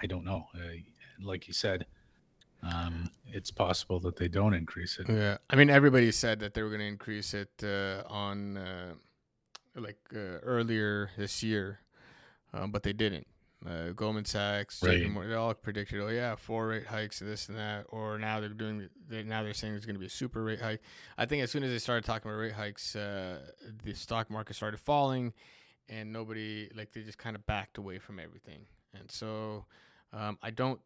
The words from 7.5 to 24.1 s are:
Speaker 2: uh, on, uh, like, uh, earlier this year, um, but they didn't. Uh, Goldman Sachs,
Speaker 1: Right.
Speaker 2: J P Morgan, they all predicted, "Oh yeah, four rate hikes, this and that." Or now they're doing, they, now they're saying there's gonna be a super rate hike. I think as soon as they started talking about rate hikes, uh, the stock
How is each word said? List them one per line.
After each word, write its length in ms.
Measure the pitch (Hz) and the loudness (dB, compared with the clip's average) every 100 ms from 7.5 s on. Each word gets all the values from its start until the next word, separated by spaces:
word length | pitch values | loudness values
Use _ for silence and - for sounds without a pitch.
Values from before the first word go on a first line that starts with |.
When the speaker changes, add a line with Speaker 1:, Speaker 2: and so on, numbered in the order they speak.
| - | -6
Speaker 2:
uh, 400 | 104 98 98 95 - | -2 0 0 -2 -4
on, 500 | 104 101 101 101 98 | -4 -2 -4 -4 -6
uh, 380 | 92 90 90 82 _ _ _ _ _ - _ | -6 -8 -10 -12 _ _ _ _ _ -20 _
like, 240 | - 107 104 - | -12 -10 -12 -12
uh, 280 | 113 95 87 | -8 -6 -6
earlier 680 | 123 123 117 113 104 104 98 - | 0 2 4 4 4 2 -2 -4
this 240 | 101 - | -4 -2
year, 400 | 110 107 95 101 _ _ - - - _ _ | 2 2 0 -8 _ _ -20 -20 -20 _ _
um, 200 | - 95 | -6 -2
but 100 | 104 | -2
they 100 | 101 | -2
didn't. 360 | 101 107 82 - _ _ _ | 2 2 0 -8 _ _ _
Uh, 260 | 90 85 85 | -6 -4 -4
Goldman 340 | 98 107 107 | -2 -2 0
Sachs, 580 | 101 107 101 101 101 - | -2 0 0 0 -2 2
Speaker 1:
Right. 160 | 90 90 | 4 6
Speaker 2:
J 60 | |
P 40 | 87 | 4
Morgan, 220 | 104 98 | 0 -2
they 60 | 113 | 0
all 180 | 113 | 0
predicted, 460 | 110 - 104 104 104 | 0 -4 -4 -4 -4
"Oh 80 | 104 | -2
yeah, 260 | 117 123 | 0 0
four 340 | 107 - 113 110 | -4 -4 -2 0
rate 180 | 110 - | -2 -4
hikes, 320 | 110 107 - | -4 -4 -6
this 280 | 101 104 - | -6 -6 -6
and 80 | 107 | -6
that." 280 | 107 104 104 | -4 -6 -6
Or 280 | 110 107 107 | -6 -4 -2
now 220 | 107 110 | -2 -2
they're 80 | 107 | -4
doing, 400 | 107 110 107 95 - - | -4 -4 -4 -8 -14 -10
they, 140 | 110 | -8
now 200 | 107 110 | -4 -2
they're 100 | 107 | -2
saying 180 | 104 110 | -4 -6
there's 120 | 104 107 | -6 -6
gonna 120 | 101 | -8
be 80 | 92 | -8
a 40 | |
super 320 | - 127 113 | -6 -6 -4
rate 180 | 110 107 | -4 -2
hike. 200 | 113 110 - - - - | -4 -6 -10 -20 -16 -4
I 100 | 117 | 0
think 160 | 147 | 0
as 60 | 123 | 0
soon 120 | 151 | 0
as 80 | 135 | 0
they 80 | 117 | -2
started 260 | - 120 | 0 0
talking 240 | 110 110 107 | 0 -4 -4
about 100 | 107 | -4
rate 140 | 110 | -4
hikes, 440 | 104 104 101 - 107 | -4 -6 -6 -8 -4
uh, 540 | 101 98 92 85 67 - - 110 | -4 -4 -4 -8 -12 -18 -18 -10
the 100 | 104 | -8
stock 360 | 98 - | -8 -2